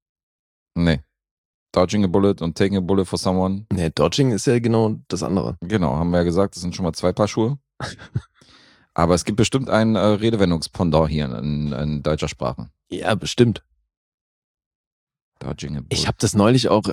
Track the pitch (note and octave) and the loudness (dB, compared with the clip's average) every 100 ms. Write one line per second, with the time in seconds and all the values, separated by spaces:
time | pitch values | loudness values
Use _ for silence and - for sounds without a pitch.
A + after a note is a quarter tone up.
0 | _ _ _ _ _ _ _ - E2+ C#2+ | _ _ _ _ _ _ _ 0 0 0
1 | - _ _ _ _ _ _ - F2+ G#2+ | -4 _ _ _ _ _ _ 0 0 0
2 | G2 F2+ G2 F#2+ E2+ D#2+ F#2+ G2 F2+ G2 | 0 2 2 2 -4 0 0 0 0 0
3 | F#2 F2 G2 F#2 F#2 G2 G#2+ F#2+ E2 - | 0 -2 0 0 0 -4 -4 -2 -2 2
4 | D#2 A2 C3+ G#2 - A#2+ A#2 A2+ A2 A2 | 0 2 0 2 2 2 2 2 0 -2
5 | - F2+ C#2 F#2+ A#1+ F2 F2 G#2+ E2 C2+ | -6 -6 -2 -2 -2 -6 -4 0 0 0
6 | F2 F2 E2+ E2+ G2 - F2 E2+ F2+ D#2 | 0 2 2 2 0 -2 -8 -4 -6 -2
7 | F2+ F#2 G#2 - A2+ C#3+ _ _ - - | -2 0 0 0 -2 -2 _ _ -12 -12
8 | - - - _ _ - _ _ _ - | -8 -10 -10 _ _ -20 _ _ _ -2
9 | E2 F2 - G#2+ A2 C3+ C3+ G#2+ A2+ A2 | 2 2 0 0 0 0 0 0 2 2
10 | G2+ G#2 A2 A2+ F#2+ E2 - - F2+ D#2+ | 2 2 0 2 2 2 -4 -2 2 2
11 | D#2 D2+ C#2+ A1+ D2 D2 D2 C2 D2+ D2 | 2 0 -4 -6 -4 -4 -4 -4 -4 -4
12 | C#2+ D2+ - - C2 C#2 A#1 _ _ - | -2 -2 -4 -4 -6 -6 -12 _ _ -8
13 | F2 G#2 - - A#2+ - _ _ _ _ | -4 -4 -4 2 4 4 _ _ _ _
14 | _ _ _ _ _ _ _ _ _ _ | _ _ _ _ _ _ _ _ _ _
15 | _ _ _ _ C2 C#2+ D2 C#2+ B1+ - | _ _ _ _ -12 -10 -8 -10 -6 -4
16 | - - A#2+ G#2+ G2+ B2+ - G#2 F#3 | -4 -2 0 4 4 4 4 0 0